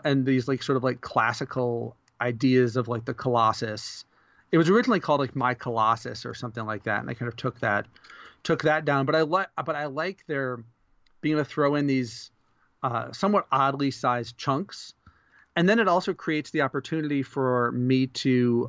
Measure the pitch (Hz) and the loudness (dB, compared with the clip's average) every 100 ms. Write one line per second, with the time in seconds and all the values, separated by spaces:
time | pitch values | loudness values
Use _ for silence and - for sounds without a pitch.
0 | 151 139 131 131 120 135 - 135 127 120 | 0 2 2 2 0 -2 0 0 0 -4
1 | - - 113 117 135 - 123 117 117 - | -4 0 0 0 -6 -4 -2 -4 -6 -12
2 | _ - 123 120 131 127 123 117 117 117 | _ -6 -4 0 4 6 4 2 -2 -4
3 | 117 120 131 120 110 110 117 107 - - | -6 -6 0 4 4 2 -4 -8 -12 -16
4 | - _ _ _ _ 165 165 208 247 208 | -20 _ _ _ _ 2 6 4 4 2
5 | - 147 131 135 123 127 - 113 110 117 | 2 0 0 -2 -2 -2 -2 0 2 2
6 | 127 113 123 117 123 110 110 107 113 104 | -2 -10 -10 -10 -10 -8 -6 -6 -2 -4
7 | - 127 120 113 131 - 113 104 - _ | -4 -6 -8 -6 -6 -4 -2 0 -2 _
8 | - - - - - 165 156 156 151 139 | -20 -20 -20 -8 -2 0 2 2 2 2
9 | 135 156 156 180 190 - 143 151 147 135 | 4 4 4 2 -2 -6 -6 -4 -4 -4
10 | 170 196 - 143 131 120 117 _ _ _ | -6 -6 -6 -4 -4 -6 -12 _ _ _
11 | _ _ 151 156 139 - 143 147 143 131 | _ _ 0 0 0 0 2 2 2 0
12 | 120 - - _ _ _ _ _ 131 120 | 0 -6 -18 _ _ _ _ _ -4 -4
13 | 120 120 196 208 - 135 139 139 139 131 | -6 -2 2 2 2 2 2 2 -2 -2
14 | 135 120 117 - - 135 202 - - - | 0 0 -4 -6 -2 -2 -4 -12 -20 -20
15 | _ _ _ _ _ - 175 226 202 175 | _ _ _ _ _ 0 2 4 4 2
16 | 180 175 - 156 147 156 135 143 - 160 | 0 -6 -4 -4 -2 -2 0 -2 -6 -4
17 | 151 143 135 - 131 123 120 123 123 131 | -2 -2 -4 -2 0 2 0 0 0 2
18 | 131 - 135 127 123 117 | 0 -2 0 2 4 2